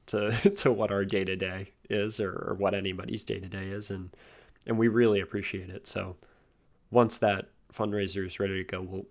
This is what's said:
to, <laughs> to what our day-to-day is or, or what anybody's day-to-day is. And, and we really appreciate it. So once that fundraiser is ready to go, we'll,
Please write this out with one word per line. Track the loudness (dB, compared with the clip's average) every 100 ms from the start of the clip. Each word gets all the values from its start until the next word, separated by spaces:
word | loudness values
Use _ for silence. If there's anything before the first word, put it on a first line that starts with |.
| -4
to, | -2 0
<laughs> | 4 4 4
to | 2
what | 2 2
our | 0
day-to-day | 0 0 0 -2 -4 -6 -10 _ -4
is | -2 0 -2
or, | -2
or | -2 -4 0
what | 0
anybody's | 0 -2 -4 -6 -6 -4
day-to-day | -6 -6 -8 -6
is. | -6 -6
And, | -8 -10 -16 -20 -20 -20 -12 -4
and | 2
we | 4
really | 6 6 4
appreciate | 0 -4 -6 -8 -8
it. | -10 -8
So | -6 -6 -10 _ _ _ _ _ _ 2
once | 4 6 4
that | 2 2 -2 _ _
fundraiser | -4 -2 0 -2 -2 -6
is | -2
ready | -2 -2
to |
go, | -4 -6
we'll, | -6 -8 -2